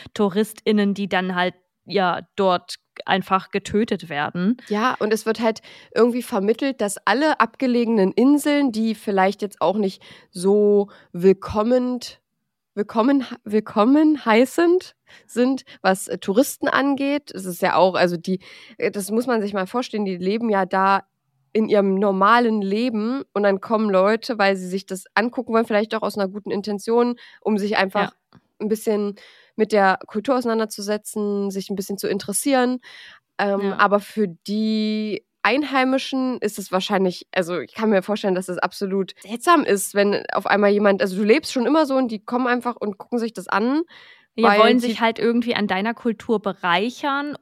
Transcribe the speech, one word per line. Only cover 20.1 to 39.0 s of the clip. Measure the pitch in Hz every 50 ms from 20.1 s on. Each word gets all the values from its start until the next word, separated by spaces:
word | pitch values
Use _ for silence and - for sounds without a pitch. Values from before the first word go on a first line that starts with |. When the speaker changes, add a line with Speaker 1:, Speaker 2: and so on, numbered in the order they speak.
| 185 175
Speaker 2:
leben | 180 185 208 226 233 233
ja | 208 196 190 180
da | - 190 190 196 196 190 - _ _ _ _ _ _ _ _ _
in | - 214 220 -
ihrem | - 208 196 196 190
normalen | 190 208 208 196 190 190 202 226 240 240 226 220 214
Leben | 196 196 196 214 240 254 233 214 208 226 254 277 - - _
und | 202
dann | 202 202 196 190
kommen | - - 233 214 220 214
Leute, | 196 185 185 202 220 220 - - 247 214
weil | 202 196 196
sie | 190 185 180
sich | 180 196 -
das | - 190 185 - - _
angucken | 196 214 247 240 - 233 - 226
wollen, | 226 233
vielleicht | 233 233 202 220 220 -
auch | 220 208
aus | 208 -
einer | 214 196 185
guten | 190 208 196 196
Intention, | - 208 196 214 208 202 - - 226 240 240 240 240 240 - - - -
um | _ - 220 202
sich | 196 208 214
einfach | - 190 190 - 208 196
Speaker 1:
Ja. | - - _ _ _ - - _ _ _ _
Speaker 2:
ein | 208 214
bisschen | 214 214 - 233 214 208 208 202 202 - - - - - _ _ _
mit | - 220 208
der | 214 208 196 190 185 - -
Kultur | - - 214 208 - 262 254
auseinanderzusetzen, | 240 233 226 226 220 220 - - 202 202 214 214 - - - 214 208 208 202 202 202 202
sich | 190 196 185 -
ein | 202
bisschen | 185 196 - 202 190
zu | - -
interessieren. | 185 202 - - 202 - - 294 269 254 247 247 254 247 - - - - - - - - _ _ _ -
Ähm, | 196 202 202 196 202
Speaker 1:
Ja. | 196 190 -
Speaker 2:
aber | 208 202 196 202
für | 196 - - 214 214 185
die | 165 - _ - 202 214 220 220 220 220 214 214 214 214 214 214 202 - - _ _ _
Einheimischen | - 196 226 277 302 269 269 277 254 262 262 269 - - - 262 254 254 247 -
ist | - 214 214 -
es | 190 -
wahrscheinlich, | - 185 190 - 214 190 190 185 175 - - -
also | - 185 180 165 180 170
ich | 135 208 _
kann | - 226 220
mir | 220 190 185
vorstellen, | - 208 208 - 202 185
dass | 180 185 -
es | 180 165
absolut | - 185 - - 208 190 190 196